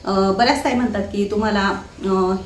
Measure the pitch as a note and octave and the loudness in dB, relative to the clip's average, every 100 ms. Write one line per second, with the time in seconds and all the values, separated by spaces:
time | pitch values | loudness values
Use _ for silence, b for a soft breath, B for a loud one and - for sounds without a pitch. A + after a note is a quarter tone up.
0 | - F#3+ G3 F#3+ A#3+ C#4 C#4+ B3 A#3 G3+ | 0 2 2 4 2 2 0 0 0 -2
1 | G3 G3+ G3 G#3 G#3+ G3+ G3 G3 - - | -4 -2 -2 0 0 0 0 -2 -8 -8
2 | G3 F#3+ F#3 F#3+ | -2 0 2 0